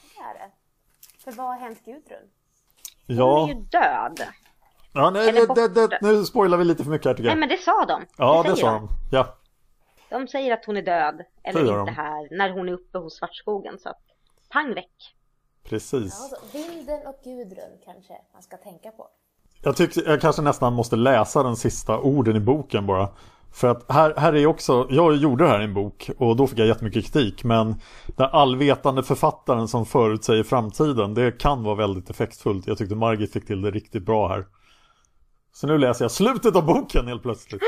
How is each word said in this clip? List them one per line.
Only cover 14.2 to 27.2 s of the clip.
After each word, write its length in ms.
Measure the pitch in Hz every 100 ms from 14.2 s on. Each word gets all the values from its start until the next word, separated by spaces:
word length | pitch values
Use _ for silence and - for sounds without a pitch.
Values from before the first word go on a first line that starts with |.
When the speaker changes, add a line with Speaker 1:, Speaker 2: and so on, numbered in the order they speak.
| _ _ _
Speaker 3:
pang 240 | 285 294
väck. 420 | 175 - _ - _ _ _ _ _
Speaker 2:
Precis. 540 | - 110 - 135 98 - 269
Speaker 1:
Ja, 60 | -
så 200 | 220 285
vinden 500 | 339 339 269 294 285
och 120 | 269
Gudrun 540 | 254 247 208 - - 185 -
kanske 280 | 180 190 - _
man 80 | _
ska 160 | 185 185
tänka 340 | 202 165 220
på. 160 | 220 - _ _ _ _ -
Speaker 2:
Jag 120 | 147 135
tyckte, 240 | 170 170 160
jag 160 | 147
kanske 200 | 160 156
nästan 320 | 147 - 123
måste 220 | 120 113 113
läsa 480 | 127 120 107 151
den 120 | 127 113
sista 440 | 117 - - 110
orden 360 | 135 143 113 107
i 40 |
boken 460 | 104 151 - 110 101
bara. 220 | 95 101 - - _ -
För 140 | - 123
att 240 | 120 -
här, 220 | 139 156 151
här 180 | 156 151
är 120 | 147
också, 400 | 156 - 123 127
jag 260 | 135 170 147
gjorde 280 | 147 123
det 60 | 165
här 120 | 104
i 20 |
en 100 | 107
bok 360 | 98 104 - - -
och 180 | 120 113
då 120 | 135
fick 120 | 113
jag 80 | 110
jättemycket 360 | 110 110 107 -
kritik, 380 | 156